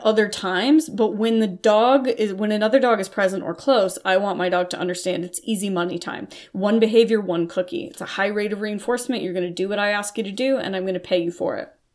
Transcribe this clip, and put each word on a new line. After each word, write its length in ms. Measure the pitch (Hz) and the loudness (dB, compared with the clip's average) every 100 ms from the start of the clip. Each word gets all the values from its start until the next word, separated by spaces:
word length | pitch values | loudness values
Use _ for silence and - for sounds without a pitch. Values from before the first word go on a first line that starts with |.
other 260 | 220 220 208 | 2 2 0
times. 600 | - 190 185 240 311 302 | -2 -4 0 4 4 4
But 260 | 208 214 208 | 0 0 0
when 240 | 226 226 | 0 2
the 80 | 214 | 0
dog 600 | 180 220 214 240 277 254 | 2 4 6 6 4 2
is, 280 | - 214 190 | -2 -2 -2
when 160 | 214 | -2
another 280 | 214 214 262 | 0 2 4
dog 200 | 240 214 | 4 2
is 100 | 190 | -2
present 320 | - 190 196 | -2 -2 -2
or 140 | - 175 | -6 -6
close, 420 | - 247 190 - 190 | 2 2 2 0 0
I 120 | 185 | 2
want 200 | 202 175 | 2 -2
my 100 | 180 | 0
dog 220 | 180 180 | 0 -2
to 100 | - | -4
understand 460 | 180 175 185 170 175 | -4 -4 -4 -4 -4
it's 160 | - | -6
easy 280 | - 208 196 | -4 -2 -2
money 260 | 185 175 170 | -2 -2 -4
time. 300 | - - - - - | -8 -10 -12 -16 -12
One 260 | 190 202 226 | -2 2 4
behavior, 420 | 220 226 220 220 | 6 6 6 4
one 280 | 185 170 170 | 0 0 -2
cookie. 380 | 190 180 175 - | -2 -4 -4 -10
It's 160 | - | -12
a 40 | - | -10
high 220 | - 202 | -4 -2
rate 260 | 214 208 | -2 -4
of 80 | 202 | -4
reinforcement. 640 | 214 208 - 240 240 240 | -6 -6 -4 -4 -2 -4
You're 100 | 185 | -4
gonna 160 | 180 175 | -4 -4
do 200 | 175 190 | -4 -4
what 100 | 208 | -2
I 100 | 202 | -2
ask 300 | 208 202 - | -2 -4 -6
you 40 | |
to 80 | 202 | -6
do, 260 | 196 262 262 | -2 0 0
and 180 | - 190 | -2 -4
I'm 100 | 190 | -4
gonna 140 | 180 | -4
pay 180 | - 180 | -2 -2
you 140 | 170 | 0
for 260 | - - - | -4 -4 -4
it. 120 | - _ _ | -10 _ _